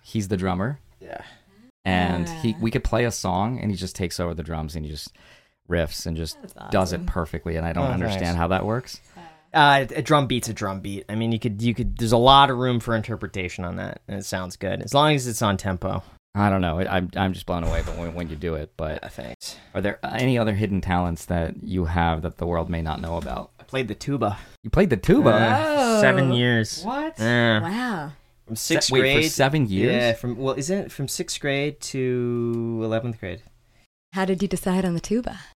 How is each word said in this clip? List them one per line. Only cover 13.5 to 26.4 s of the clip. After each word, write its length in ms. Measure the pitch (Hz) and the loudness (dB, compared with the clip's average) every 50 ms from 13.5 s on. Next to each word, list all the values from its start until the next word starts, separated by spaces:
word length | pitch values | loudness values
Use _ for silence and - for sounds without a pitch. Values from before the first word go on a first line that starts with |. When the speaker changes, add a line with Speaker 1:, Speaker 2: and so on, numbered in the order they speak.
| - - 92 | -6 -6 -8
Speaker 2:
on 120 | 87 90 | -6 -6
that, 240 | 92 95 95 - - _ | -6 -8 -8 -10 -14 _
and 120 | - - 98 | -12 -10 -10
it 60 | 98 | -8
sounds 320 | - - 92 92 90 92 | -6 -6 -6 -6 -8 -10
good, 260 | - - 95 95 95 92 | -6 -6 -4 -4 -4 -6
as 120 | - - | 0 2
long 200 | 143 147 151 151 | 4 4 4 4
as 120 | 139 123 | 2 0
it's 160 | 123 113 - 120 | -4 -4 0 0
on 140 | 104 98 | 0 0
tempo. 460 | 92 - 101 92 87 - 95 98 95 - - - - _ _ _ | 0 -2 -4 -4 -4 -4 -4 -4 -6 -8 -10 -20 -20 _ _ _
Speaker 1:
I 160 | 101 104 104 | 2 2 4
don't 100 | 98 95 | 4 2
know. 180 | 90 87 78 85 | 2 0 0 0
I, 160 | 95 - 98 92 | -2 0 0 0
I'm, 120 | 92 87 - | -2 -2 -2
I'm 160 | - 98 92 92 | -2 -2 -2 -2
just 140 | 87 - | -4 -6
blown 180 | - 90 87 82 | -4 -4 -2 0
away, 180 | 82 85 82 80 | 0 0 0 -2
but 100 | 82 82 | -4 -6
when, 160 | 82 85 85 80 | -6 -6 -8 -6
when 140 | 87 87 78 | -8 -8 -8
you 80 | 78 | -8
do 200 | 76 78 85 82 | -6 -4 -4 -4
it, 140 | 76 76 80 _ | -4 -6 -10 _
but 220 | - 80 78 - - - | -8 -8 -6 -6 -8 -10
Speaker 2:
Yeah, 60 | - | -14
thanks. 480 | - - 64 60 60 _ - - - - - - - | -14 -12 -14 -14 -14 _ -14 -16 -16 -16 -20 -10 -8
Speaker 1:
are 60 | 95 | -4
there 180 | 95 101 - - - | -4 -4 -4 -4 -8
any 320 | - - 117 127 127 127 | -6 -4 0 2 2 2
other 160 | 120 113 107 104 | 4 2 2 2
hidden 280 | 98 110 98 98 95 - | 0 0 0 0 -2 0
talents 420 | 95 90 87 90 87 85 - - | 0 0 2 2 0 -2 -4 -4
that 360 | - 90 85 82 80 - - - | -4 -2 -2 -2 -4 -6 -8 -10
you 240 | - 90 92 87 | -4 -2 -2 0
have 340 | 80 85 90 85 85 82 80 80 | 0 2 2 2 2 0 0 -2
that 140 | 85 80 | -6 -6
the 100 | - 85 | -4 -4
world 220 | 85 87 85 82 85 | -2 0 -2 -2 -2
may 140 | 87 82 80 | -4 -4 -2
not 180 | 80 76 69 | -4 -6 -6
know 160 | - 82 85 | -6 -6 -6
about? 360 | 85 - 62 62 - - - _ _ | -6 -6 -6 -8 -8 -10 -12 _ _
Speaker 2:
I 40 | - | -20
played 260 | _ - 131 131 113 | _ -6 -6 -4 -4
the 60 | - | -6
tuba. 420 | - - 139 139 135 113 104 101 - - - - _ _ | -8 -6 -4 -2 0 0 -2 -2 -4 -10 -20 -20 _ _
Speaker 1:
You 60 | 110 | 0
played 200 | - 156 202 180 | 4 4 4 4
the 80 | 123 95 | 4 0
tuba? 320 | - - 180 277 285 131 | 4 6 6 8 8 6
Speaker 2:
Uh, 340 | 107 107 113 113 - - - | 6 6 6 4 4 2 2
Speaker 3:
Oh. 340 | 311 302 294 262 240 226 214 208 | 2 2 2 4 4 6 6 6
Speaker 2:
seven 300 | - 127 - 135 131 123 | 6 6 6 4 4 4
years. 500 | 123 | 4